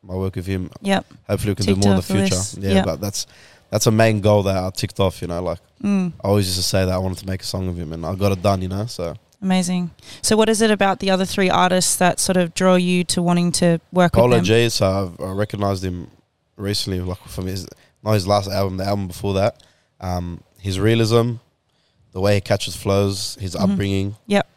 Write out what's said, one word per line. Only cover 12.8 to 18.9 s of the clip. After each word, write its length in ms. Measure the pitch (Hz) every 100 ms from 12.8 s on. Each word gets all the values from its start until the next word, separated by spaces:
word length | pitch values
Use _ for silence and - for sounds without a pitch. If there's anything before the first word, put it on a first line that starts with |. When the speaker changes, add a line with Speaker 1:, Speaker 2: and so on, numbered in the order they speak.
| 180 180
Speaker 2:
to 180 | 175 -
wanting 300 | 175 175 175
to 280 | - 175 165 _
work 220 | 175 175
with 60 | 117
Speaker 1:
Polo 160 | 120 123
Speaker 2:
them? 80 |
Speaker 1:
G, 240 | 92 113 117
so 460 | - 98 92 95 85
I've, 60 |
I 60 | 92
recognized 540 | 98 104 101 101 95
him 260 | 92 87 - _ _ _ _ _
recently, 440 | 101 104 - 92
like, 180 | 90 90 -
from 180 | - 92
his, 200 | 95 90 - _ _
not 100 | 104
his 140 | 107 90
last 220 | 101 98
album, 300 | 95 98 92
the 60 |
album 220 | 95